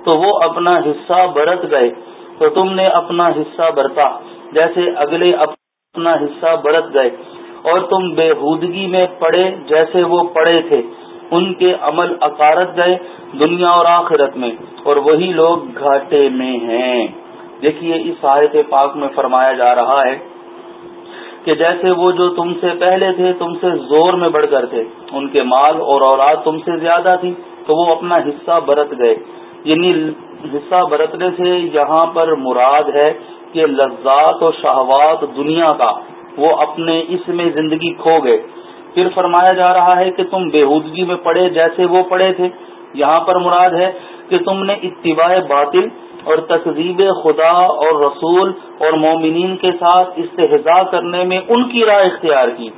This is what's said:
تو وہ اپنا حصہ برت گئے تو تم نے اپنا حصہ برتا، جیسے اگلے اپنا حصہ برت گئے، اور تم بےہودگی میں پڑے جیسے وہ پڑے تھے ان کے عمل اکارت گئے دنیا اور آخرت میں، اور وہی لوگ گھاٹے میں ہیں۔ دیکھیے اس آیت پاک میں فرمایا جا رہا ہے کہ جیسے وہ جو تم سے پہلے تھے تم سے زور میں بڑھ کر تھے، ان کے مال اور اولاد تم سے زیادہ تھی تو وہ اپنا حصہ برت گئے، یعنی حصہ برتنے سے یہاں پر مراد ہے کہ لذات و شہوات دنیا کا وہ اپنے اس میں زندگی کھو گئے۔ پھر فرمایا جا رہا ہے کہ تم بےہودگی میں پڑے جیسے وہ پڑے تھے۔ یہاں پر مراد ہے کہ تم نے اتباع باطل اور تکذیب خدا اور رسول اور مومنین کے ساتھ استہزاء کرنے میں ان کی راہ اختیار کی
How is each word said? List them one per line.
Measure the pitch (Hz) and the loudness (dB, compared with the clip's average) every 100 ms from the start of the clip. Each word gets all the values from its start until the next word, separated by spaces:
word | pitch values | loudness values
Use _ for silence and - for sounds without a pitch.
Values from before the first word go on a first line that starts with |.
تو | - 160 | 0 0
وہ | 190 185 170 | 2 2 0
اپنا | 175 175 170 | 0 0 2
حصہ | - 147 - 180 180 | 0 -4 -2 0 2
برت | 147 156 180 165 | 0 0 -2 -2
گئے | 147 120 - - - - - | 0 0 -2 -20 -20 -20 -2
تو | 156 | 0
تم | 190 190 | 2 -2
نے | 190 190 | 0 2
اپنا | 170 170 175 170 | 0 -2 0 0
حصہ | 151 151 - 165 | 0 -6 -2 -2
برتا، | 147 135 151 139 - - - - | 0 -2 0 -2 -2 -16 -20 -4
جیسے | 151 165 180 175 175 | 0 0 0 -2 -2
اگلے | 147 165 175 | -4 0 0
اپنا | 151 151 - _ _ _ 165 170 | 2 -2 -4 _ _ _ -6 -2
حصہ | 156 147 147 165 165 | -2 -2 -4 -2 0
برت | 143 165 160 | 0 0 0
گئے، | 139 123 - - - - - | 0 0 -4 -18 -20 -20 -8
اور | 160 180 | -2 -2
تم | 175 190 185 | 0 -2 -2
بےہودگی | 156 160 143 143 160 175 185 190 | -2 0 0 -2 -4 -4 -6 -4
میں | 185 180 | -2 -2
پڑے | - 165 170 185 175 139 | -2 0 0 0 -4 -2
جیسے | 156 160 180 | 0 2 0
وہ | 175 175 | 0 0
پڑے | 175 165 160 170 156 | 0 0 2 2 2
تھے | 139 117 - - - - | -2 -2 -14 -20 -20 -4
ان | 170 185 | -4 -2
کے | 180 180 175 143 | 0 0 0 -2
عمل | 165 175 175 | -2 -2 -2
اکارت | 151 151 151 165 180 170 | -4 2 2 4 0 0
گئے | 175 185 - - - 135 | 0 0 -6 -20 -16 -2
دنیا | 156 175 175 | -2 2 2
اور | 175 170 | 4 4
آخرت | 175 170 151 139 131 | 2 2 0 0 -2
میں، | 120 113 - - | -8 -10 -18 -6
اور | 143 143 | 0 2
وہی | 143 156 185 | 2 2 0
لوگ | 165 165 170 135 120 | 2 2 0 -6 -4
گھاٹے | 143 135 135 151 139 | 0 0 0 2 2
میں | 127 131 123 | 0 -4 -6
ہیں۔ | 117 117 127 123 107 - - - - - | -4 -2 -2 -2 -4 -10 -20 -20 -20 -4
دیکھیے | 143 156 165 | -2 -2 -4
اس | 165 175 - | -4 -6 -4
آیت | 143 139 147 151 143 | 0 2 4 2 2
پاک | 139 139 147 | 0 0 -2
میں | 139 | -6
فرمایا | 139 131 127 131 | -4 0 2 2
جا | 123 123 | 2 2
رہا | 123 123 139 127 | 2 2 2 0
ہے | 135 - - - - - - - - - - - - | -2 -12 -20 -20 -20 -20 -20 -20 -20 -20 -20 -20 -10
کہ | 165 | -4
جیسے | 151 165 175 185 | 0 0 0 0
وہ | 175 180 | 2 2
جو | 180 180 | 2 0
تم | 175 180 170 | -2 -6 -4
سے | 180 175 | -4 0
پہلے | 180 190 190 | 0 2 0
تھے | 180 185 | 0 -2
تم | 180 175 | -2 -6
سے | 170 180 156 | -4 -2 -4
زور | 131 151 175 | 2 4 4
میں | 180 170 | 2 0
بڑھ | 151 147 | 0 2
کر | 139 120 | 0 0
تھے، | 123 113 - - | -6 -8 -12 -12
ان | 139 139 | -10 -2
کے | 143 | -2
مال | 123 127 147 160 | 2 2 4 2
اور | 147 139 135 | 0 2 4
اولاد | 135 139 156 | 4 4 2
تم | 156 156 | -2 -4
سے | - 165 | -6 -4
زیادہ | 165 170 180 180 | 0 2 2 0
تھی | 180 175 - - - | -2 -8 -16 -14 -2
تو | 156 | 0
وہ | 170 | 2
اپنا | 165 175 170 143 | 0 0 0 -2
حصہ | 143 - 170 143 | -6 -2 -2 2
برت | 147 143 131 | 0 0 0
گئے، | 120 110 - - - - | 2 0 -4 -20 -20 -12
یعنی | 151 160 180 165 156 151 - - 147 | -2 0 2 0 -2 -8 -18 -16 -10
حصہ | 143 - 180 175 | -10 0 0 2
برتنے | 151 156 160 180 175 | 0 -2 -2 -4 -2
سے | 180 180 | -2 0
یہاں | 170 151 147 160 165 | -2 -2 2 2 2
پر | 165 160 | 0 0
مراد | 147 131 123 127 147 147 143 | 0 -2 2 2 2 2 2
ہے | 147 160 - - - | 2 0 -14 -20 -8
کہ | 165 156 | -2 0
لذات | 135 135 113 127 139 160 165 | 2 0 0 0 2 2 2
و | 165 - | -2 0
شہوات | 143 131 131 135 151 160 143 127 | -2 0 2 4 4 2 -4 -6
دنیا | 147 165 165 | -4 0 0
کا | 143 117 - - - - - | 2 0 -2 -12 -20 -18 -2
وہ | 156 | 0
اپنے | 156 151 165 165 165 165 | 2 -2 -4 -4 -4 -4
اس | 180 180 | -8 -6
میں | 170 170 | -4 -2
زندگی | 151 156 156 165 | -2 -4 -4 -6
کھو | - 160 160 | -4 0 2
گئے۔ | 131 110 - - - - - | 2 0 -2 -20 -20 -20 -6
پھر | 175 180 185 | -2 -2 -2
فرمایا | 180 175 185 | 0 4 4
جا | 185 180 | 4 2
رہا | 180 180 180 | 4 4 4
ہے | 190 | 2
کہ | 185 | -2
تم | 185 190 165 | -4 -4 0
بےہودگی | 151 139 156 156 165 | 2 2 2 -2 -6
میں | 180 175 | -4 -2
پڑے | 170 170 180 | 0 2 2
جیسے | 165 165 170 | 2 0 2
وہ | 180 180 | 2 2
پڑے | 180 185 190 | 0 0 0
تھے۔ | 185 180 - - - - | 0 -4 -6 -20 -20 -16
یہاں | 139 143 165 | -2 2 2
پر | 170 180 | 2 0
مراد | 175 175 180 | 2 4 4
ہے | 170 185 185 - - - | 2 -2 -4 -18 -20 -4
کہ | 180 | -2
تم | 175 196 | -2 -4
نے | 190 | -4
اتباع | 202 180 - 170 156 170 185 156 | -4 -6 -6 -4 2 2 2 2
باطل | 143 147 185 220 - - - | 0 2 0 0 -8 -20 -14
اور | 156 160 | -2 -2
تکذیب | 160 165 175 147 175 180 196 175 | 0 -2 -2 -4 -4 0 0 2
خدا | 160 151 165 180 | 0 2 4 4
اور | 180 - 156 151 | 2 2 0 2
رسول | 143 - 160 180 190 185 - - | 0 0 0 2 2 -4 -16 -2
اور | 156 | 0
مومنین | 156 156 165 160 165 185 185 | 2 0 0 0 -2 -4 -2
کے | 185 | -4
ساتھ | 170 175 180 185 160 | 0 2 4 2 -4
استہزاء | 175 - 156 147 156 175 185 | -8 -2 2 2 4 2 2
کرنے | 180 170 180 | -2 -4 -4
میں | 185 185 | -2 -4
ان | 202 240 247 | 0 0 0
کی | 240 | 0
راہ | 214 202 | 2 4
اختیار | 190 175 165 139 120 | 2 0 0 2 0
کی | 117 113 | -2 -14